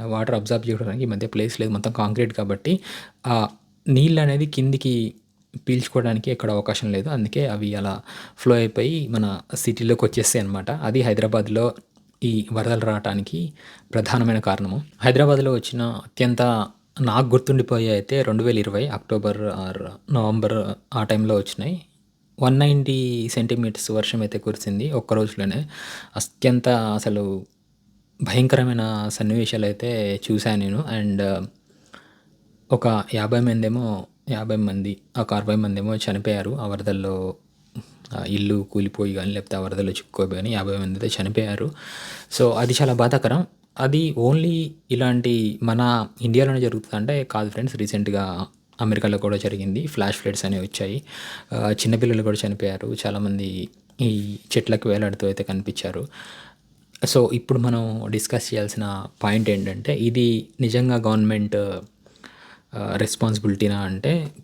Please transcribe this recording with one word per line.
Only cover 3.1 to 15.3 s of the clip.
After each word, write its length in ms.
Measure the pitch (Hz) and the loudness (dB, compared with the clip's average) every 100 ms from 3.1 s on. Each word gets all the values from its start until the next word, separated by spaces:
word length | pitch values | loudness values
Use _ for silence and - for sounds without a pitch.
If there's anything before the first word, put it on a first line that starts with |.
| _ 127 | _ -2
ఆ 220 | 117 104 - _ _ - | 0 0 -6 _ _ 2
నీళ్ళు 320 | 135 156 160 | 4 6 4
అనేది 260 | 147 139 151 | 4 2 0
కిందికి 680 | 147 131 135 131 120 110 - _ _ _ - - | 0 0 0 0 0 -2 -6 _ _ _ -8 -2
పీల్చుకోవడానికి 640 | 127 127 127 120 113 135 | -2 0 0 0 0 -2
ఎక్కడ 200 | 123 107 | -2 0
అవకాశం 420 | 104 104 107 110 | 0 0 -2 0
లేదు. 160 | 98 143 | -2 -2
అందుకే 380 | 139 107 139 139 | -2 -2 0 -2
అవి 280 | 104 104 | -2 -4
అలా 280 | 101 98 98 - - - - | -2 -4 -6 -10 -18 -20 0
ఫ్లో 180 | 127 | 4
అయిపోయి 540 | 120 113 113 123 160 131 | 6 4 0 0 0 -2
మన 300 | 113 104 95 - | 0 -2 -2 -8
సిటీలోకి 500 | - - 110 117 117 | -4 -4 0 2 2
వచ్చేస్తాయి 380 | - - 107 123 | 2 2 2 0
అన్నమాట. 260 | 98 98 95 | -2 -4 -4
అది 320 | 151 123 127 | -4 0 2
హైదరాబాద్లో 720 | 117 107 110 110 104 110 120 - _ _ _ _ | 2 2 2 2 2 2 0 -2 _ _ _ _
ఈ 220 | 120 110 107 | 0 0 0
వరదలు 280 | 113 110 113 | -2 0 2
రావడానికి 720 | 110 104 104 101 98 165 165 - - - _ | 2 0 -2 -4 -4 -4 -6 -8 -20 -20 _
ప్రధానమైన 440 | 113 - 123 117 110 | -2 0 2 2 2
కారణము. 440 | - 98 98 107 147 - | 0 0 -2 -4 -8 2
హైదరాబాద్లో 540 | 127 127 147 | 4 6 6